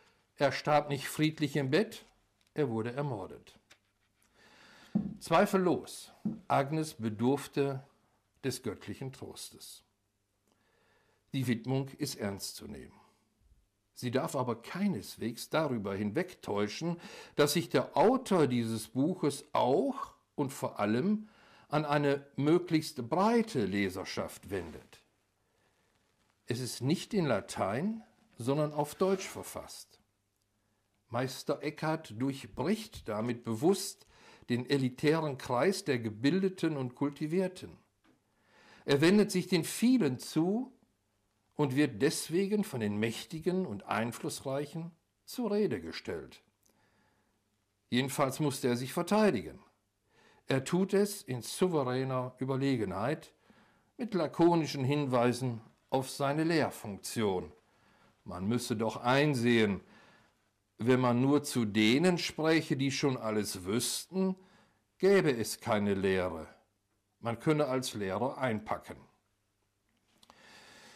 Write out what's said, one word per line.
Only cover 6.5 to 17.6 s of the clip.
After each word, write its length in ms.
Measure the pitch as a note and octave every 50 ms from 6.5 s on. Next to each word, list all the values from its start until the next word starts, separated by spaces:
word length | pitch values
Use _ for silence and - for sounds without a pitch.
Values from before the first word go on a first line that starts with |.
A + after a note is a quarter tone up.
| C3 C3+ C#3 C#3 D3+ D#3 D#3 D#3 -
bedurfte 880 | - A2 A#2 G#2+ G#2 A#2 B2 C#3 C3+ C#3 - - D3 C#3 C#3 C#3 C3 - - _ _ _ _ _ _ _ _ _ _ -
des 180 | C3+ A#2+ - -
göttlichen 500 | A2+ F#2 - - - G2+ - C3+ C3 C3
Trostes. 720 | - - - - - - - - - - - - - _ _ _ _ _ _ _ _ _ _ _ _ _ _ _ _ _ _ _ _ _ _ _ _ _ _ _ _ _ _ -
Die 140 | C#3 C3
Widmung 420 | A#2+ A#2+ - - B2+ C3+ C3+ C#3 C3+
ist 280 | - - D3 C3+ -
ernst 400 | - A#2 G2+ G2 F#2 - - -
zu 100 | - -
nehmen. 320 | - - C#2 B1+ - - - _ _ _ _ _ _ _ _ _ _ _ _ _ _ _ _ _ _ _
Sie 180 | - - B2
darf 260 | A#2 B2+ D#3 D#3 -
aber 260 | C#3 B2+ A#2+ A2+ A2+ -
keineswegs 880 | - - F3 G3+ G#3 F3 G#2+ F2+ - - - - A2+ A2+ - - -
darüber 440 | - D#3 D#3+ D3 B2+ A2+ G2 G2+ G2
hinwegtäuschen, 1040 | G2 G#2+ G#2 G#2 D3+ F3+ F3+ - - - - G#2 G2+ G#2 G3+ G#3 - D#3+ E3+ E3+ E3+ - - - - - - -
dass 200 | - D3 D3 -
sich 140 | F3